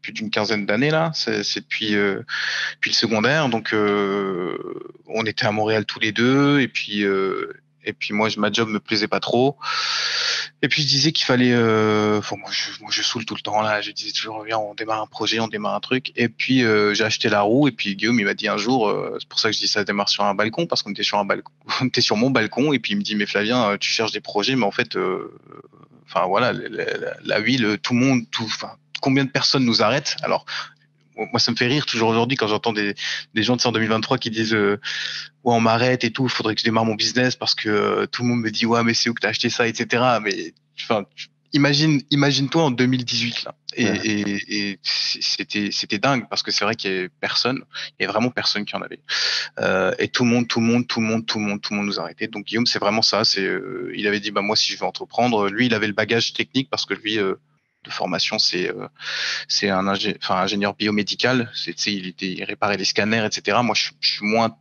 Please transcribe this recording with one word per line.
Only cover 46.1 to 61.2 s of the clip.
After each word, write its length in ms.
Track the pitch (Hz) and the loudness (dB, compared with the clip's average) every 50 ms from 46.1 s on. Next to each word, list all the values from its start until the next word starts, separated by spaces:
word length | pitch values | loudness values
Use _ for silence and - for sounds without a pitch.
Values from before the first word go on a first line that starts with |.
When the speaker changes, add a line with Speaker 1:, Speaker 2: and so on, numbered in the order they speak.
| 139 123 107 - | 0 0 -2 -4
Speaker 1:
parce 120 | 101 - | -6 -6
que 80 | - - | -4 -2
c'est 140 | 104 - 107 | -2 0 0
vrai 100 | 101 110 | 0 -2
qu'il 160 | 110 - 101 | -2 -2 -2
y 40 | 95 | -2
avait 140 | 92 90 90 | -2 -4 -6
personne, 540 | _ _ - - - - - 120 131 135 - _ - - - - _ _ | _ _ -6 -2 -2 0 0 0 -2 -2 -8 _ -12 -12 -12 -12 _ _
il 40 | |
y 20 | 98 | -4
avait 80 | 92 | -2
vraiment 180 | 101 107 117 127 | 0 0 0 0
personne 340 | 120 - 101 - - 104 104 | 0 0 -2 -2 -2 -2 -4
qui 100 | - - | -4 -6
en 60 | 98 | -8
avait. 180 | 90 - - - _ - - - - - - - - - _ - | -8 -8 -12 -16 _ -6 -4 -2 -2 -2 -2 -2 -4 -6 _ -2
Euh, 320 | 117 92 95 92 92 92 - - | 0 2 2 2 2 2 0 0
et 100 | - 104 | -2 -2
tout 160 | - - 127 | 0 2 2
le 60 | 120 | 4
monde, 180 | 117 123 120 113 | 4 2 2 0
tout 120 | - 120 | 0 2
le 60 | 113 | 4
monde, 200 | 113 117 123 120 | 4 4 2 2
tout 140 | - - 120 | 0 -2 -2
le 60 | 110 | 0
monde, 200 | 110 113 113 110 | 0 0 -2 -2
tout 120 | 110 - 110 | -2 -4 -2
le 60 | 104 | -2
monde, 160 | 104 101 104 | -2 -4 -4
tout 120 | - - | -6 -4
le 60 | 107 104 | -4 -2
monde 80 | 101 | -2
nous 140 | 101 98 - | -2 -4 -4
arrêtait. 280 | 82 85 82 - 110 110 | -6 -8 -6 -6 -6 -6
Donc 180 | 110 107 101 | -6 -10 -10
Guillaume, 200 | - 101 113 120 | -4 -2 0 2
c'est 120 | 113 - 107 | 2 0 2
vraiment 240 | 98 101 104 113 | 2 2 2 4
ça. 220 | 107 - - 101 113 | 2 4 4 4 2
C'est, 200 | 107 - 98 95 | 2 2 2 0
euh, 480 | 95 92 92 95 95 92 90 90 90 87 | 0 -2 -2 -4 -6 -8 -8 -8 -8 -6
il 100 | 92 104 | -2 0
avait 140 | 104 101 104 | 0 0 0
dit, « 100 | 101 107 | -2 -2
Bah, 80 | 101 101 | -2 -2
moi, 160 | 98 104 110 | 0 0 0
si 160 | 110 - - | 0 0 -2
je 60 | 101 95 | -2 -4
veux 80 | 98 | -4
entreprendre », 600 | 92 - - 95 - - - 117 123 120 107 101 98 | -4 -4 -6 -12 -6 -2 0 2 4 4 2 2 2
lui, 160 | 98 107 123 | 2 0 2
il 80 | 123 113 | 2 2
avait 120 | 107 104 | 2 0
le 60 | 107 | 0
bagage 400 | 101 107 107 104 113 117 113 - | 0 0 0 2 2 2 2 0
technique 380 | - - 113 - _ 131 135 _ | -2 -4 -6 -2 _ -2 -2 _
parce 160 | - 104 - | -4 -6 -4
que 80 | - 98 | -4 -6
lui, 240 | - - 107 107 110 | -6 -4 -4 -2 0
euh, 160 | 101 95 95 - _ _ _ _ _ _ _ _ _ - | 0 0 -2 -4 _ _ _ _ _ _ _ _ _ -12
formation, 480 | - - - 92 85 85 - - 107 107 | -8 -6 -4 -4 -2 -2 -2 -2 0 0
c'est, 300 | - - - 90 90 - | 0 0 0 0 -2 -2
euh, 200 | - 101 101 - _ _ - - - - - - - - - _ | -4 -6 -10 -14 _ _ -10 -8 -6 -4 -4 -4 -4 -6 -4 _
c'est 220 | - - - 101 | -2 0 2 2
un 160 | 98 92 95 | 2 2 2
ingé-, 300 | 98 98 95 - 104 90 - | 0 0 0 0 -2 -4 -4
enfin, 140 | - - 98 | -2 -2 0
ingénieur 380 | 92 92 98 107 101 101 101 98 | 0 2 0 0 0 0 0 0
biomédical. 760 | _ 104 107 104 104 101 - - - | _ -2 0 0 0 -2 -2 -2 0